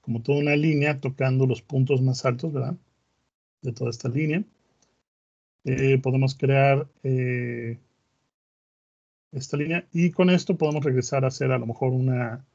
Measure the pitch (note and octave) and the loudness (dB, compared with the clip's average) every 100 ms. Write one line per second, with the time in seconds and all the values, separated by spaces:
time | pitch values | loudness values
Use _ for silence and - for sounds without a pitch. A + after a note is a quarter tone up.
0 | - A2+ A2+ C#3+ D3 D3 D#3+ D3 D3 C#3 | -6 -6 0 0 2 2 2 2 0 -2
1 | C3 C3+ C3 C3 C3 B2 _ C3+ C3 C3+ | -6 -2 0 2 2 0 _ 0 2 2
2 | C3 B2+ C3 B2 E3 C#3+ B2 F3+ _ _ | 2 0 -2 -2 -4 -4 -6 -8 _ _
3 | _ _ _ _ _ _ C3 A#2 A#2+ A#2 | _ _ _ _ _ _ -10 -6 -6 -6
4 | B2 B2+ D#3 E3 G#3+ _ _ _ _ _ | -4 -2 -2 -2 -4 _ _ _ _ _
5 | _ _ _ _ _ _ - C3 C3+ C3 | _ _ _ _ _ _ -4 0 2 2
6 | C3 C3 C3+ - C3+ C3+ C#3 C#3 C#3+ _ | 2 0 0 0 2 4 4 2 -2 _
7 | C3+ B2+ B2+ B2 A#2+ A#2+ A#2 A#2+ _ _ | -4 -2 -2 -4 -4 -6 -8 -10 _ _
8 | _ _ _ _ _ _ _ _ _ _ | _ _ _ _ _ _ _ _ _ _
9 | _ _ _ C#3 - C#3+ D3 F3 - E3+ | _ _ _ -12 -8 -6 -2 -4 -4 0
10 | F3 E3 F3+ F3+ - F3 D#3 D3+ C#3+ B2+ | 0 4 4 4 2 0 0 0 0 0
11 | B2 C#3 C3+ C3 C3+ B2+ A#2 A#2 C3 B2+ | 0 0 -2 0 -2 0 -2 -2 -2 0
12 | C3 B2 A#2 A#2+ - | 0 -2 -4 -8 -16